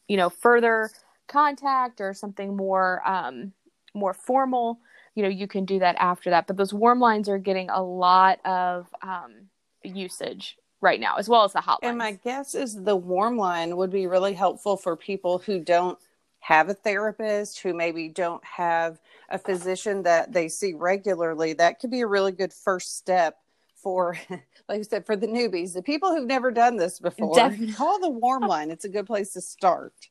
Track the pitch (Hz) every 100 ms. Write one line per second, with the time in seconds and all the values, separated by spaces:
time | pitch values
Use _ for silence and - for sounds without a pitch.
0 | - 202 175 - 240 240 233 226 220 -
1 | _ _ - 285 302 277 277 262 247 240
2 | 196 196 208 202 196 196 190 190 185 180
3 | - 190 131 127 190 - _ _ _ 208
4 | 196 196 - 262 262 254 233 233 _ -
5 | _ - 196 190 196 196 190 196 180 -
6 | 180 180 180 170 165 190 196 202 233 247
7 | 240 214 202 196 196 190 185 185 185 185
8 | 180 185 190 185 - 185 180 180 180 -
9 | 190 180 131 110 196 _ _ _ 196 190
10 | 185 - 98 95 - - _ _ 190 120
11 | 98 - 208 233 202 165 - - 240 240
12 | 220 196 240 269 277 - 269 208 190 196
13 | 180 180 220 240 190 170 165 175 190 190
14 | 185 185 196 185 190 147 208 190 185 160
15 | - 190 180 180 185 190 156 175 180 -
16 | _ _ _ _ - 160 160 202 220 196
17 | 214 208 220 208 208 - 190 170 170 165
18 | 160 160 175 170 - - 175 165 165 165
19 | _ - - 185 - 185 180 185 220 196
20 | 175 165 - 185 160 - 196 156 175 196
21 | 196 175 170 156 160 156 170 - 247 247
22 | 226 202 196 185 185 - - 185 - -
23 | - 180 160 - _ _ _ _ 196 185
24 | 175 170 - 180 - _ - 214 208 208
25 | 180 208 214 233 233 180 185 180 185 302
26 | 381 330 240 262 247 233 240 233 180 -
27 | 170 - 214 160 233 208 226 208 302 403
28 | 359 233 240 262 208 160 151 165 208 196
29 | 196 208 202 185 - - 190 156 - _
30 | -